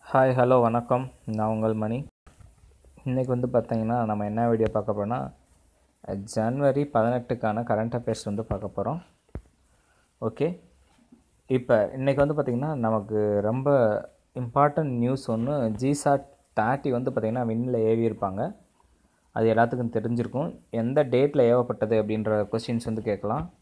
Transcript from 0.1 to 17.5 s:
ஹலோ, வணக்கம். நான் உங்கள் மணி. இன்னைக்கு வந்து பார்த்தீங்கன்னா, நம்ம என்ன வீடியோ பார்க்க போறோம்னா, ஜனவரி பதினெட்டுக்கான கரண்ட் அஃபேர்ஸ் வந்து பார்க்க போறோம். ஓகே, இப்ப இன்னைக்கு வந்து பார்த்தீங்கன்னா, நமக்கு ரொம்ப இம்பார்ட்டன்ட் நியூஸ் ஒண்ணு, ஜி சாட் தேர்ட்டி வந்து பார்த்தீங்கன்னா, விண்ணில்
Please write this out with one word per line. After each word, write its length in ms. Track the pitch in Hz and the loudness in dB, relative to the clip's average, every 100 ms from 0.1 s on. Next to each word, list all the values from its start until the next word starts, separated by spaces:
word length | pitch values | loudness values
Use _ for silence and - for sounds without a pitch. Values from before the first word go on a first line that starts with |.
| 135 131 | 4 4
ஹலோ, 220 | 127 123 127 | 4 4 6
வணக்கம். 440 | 117 117 120 127 131 - - | 4 0 0 -2 -2 -12 -8
நான் 260 | 107 107 | -4 -2
உங்கள் 220 | 110 110 | 0 0
மணி. 240 | 110 107 120 147 _ - _ - _ - _ _ - | 0 -2 -4 -8 _ -20 _ -20 _ -20 _ _ -10
இன்னைக்கு 340 | - 127 127 | -4 -2 0
வந்து 160 | 123 123 | -2 2
பார்த்தீங்கன்னா, 500 | 123 - 113 110 120 110 | 0 0 -2 0 0 0
நம்ம 200 | 104 104 | -2 -2
என்ன 160 | 107 117 | 0 2
வீடியோ 220 | 113 110 | 2 2
பார்க்க 240 | 107 104 104 | 0 -2 -2
போறோம்னா, 240 | 101 127 131 - _ _ _ _ _ _ - 98 104 | -2 -4 -6 -12 _ _ _ _ _ _ -10 -10 -6
ஜனவரி 560 | - 110 135 143 135 147 | -2 -2 2 2 2 0
பதினெட்டுக்கான 800 | 117 113 123 120 120 110 107 | 2 2 0 -4 -4 -2 -2
கரண்ட் 320 | 120 107 113 120 | -2 -2 0 -4
அஃபேர்ஸ் 280 | 120 110 | -4 -4
வந்து 200 | - 104 | -4 -6
பார்க்க 240 | 110 101 101 | -4 -6 -6
போறோம். 260 | - 101 160 - _ _ - _ _ _ _ _ _ _ _ | -6 -4 -6 -10 _ _ -18 _ _ _ _ _ _ _ _
ஓகே, 260 | 113 113 151 180 _ _ _ _ _ - _ _ _ | -8 -2 -4 -4 _ _ _ _ _ -20 _ _ _
இப்ப 280 | 127 127 113 101 | -2 2 2 2
இன்னைக்கு 300 | 131 135 135 | 0 0 2
வந்து 140 | 143 151 | 2 2
பார்த்தீங்கன்னா, 340 | 131 120 147 147 | 0 -2 -2 -2
நமக்கு 440 | 113 110 101 107 104 104 | 0 0 0 0 2 2
ரொம்ப 280 | 104 123 139 139 113 107 - _ _ 127 | 0 0 2 4 4 0 -6 _ _ -10
இம்பார்ட்டன்ட் 600 | 120 143 147 147 151 120 | -4 2 2 2 -2 -2
நியூஸ் 280 | 120 131 - | -2 -2 -4
ஒண்ணு, 260 | 113 120 147 113 107 | -4 -2 -2 -2 -2
ஜி 160 | 131 | -2
சாட் 340 | 143 147 139 - _ _ - | 0 2 0 -2 _ _ -2
தேர்ட்டி 340 | 110 131 147 | 0 0 -2
வந்து 200 | 120 131 | -2 -2
பார்த்தீங்கன்னா, 340 | 120 110 120 | -2 -2 -2
விண்ணில் 340 | 117 | -2